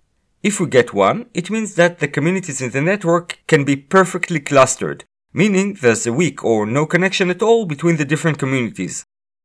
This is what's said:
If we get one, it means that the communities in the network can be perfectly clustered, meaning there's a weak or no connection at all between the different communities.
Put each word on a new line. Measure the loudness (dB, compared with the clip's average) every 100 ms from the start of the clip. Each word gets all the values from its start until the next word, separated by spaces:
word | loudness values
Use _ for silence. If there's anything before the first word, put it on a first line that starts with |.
| _ _ _ _
If | -4 -2
we | 2
get | 2 2
one, | 2 2 0 -4
it | -8 -6
means | -4 -4 0
that | 0 0
the | -4
communities | -2 -2 -2 -4 -8
in | -6
the | -2
network | -2 0 0 0 -2 -12 0
can | 2
be | 2 -2
perfectly | 2 2 2 0 -4 -4
clustered, | 2 4 4 2 -6 -8 -14 _ _
meaning | -2 2 2 -2
there's | 0 2 2 0
a |
weak | 0 -2 -2
or | 0 0 0
no | 0 0
connection | 0 0 0 -2
at | 0
all | 2 2 0
between | -2 0 0
the | 0
different | -2 -2 -2
communities. | -2 -2 -4 -6 -8 -10 -16 _ _ _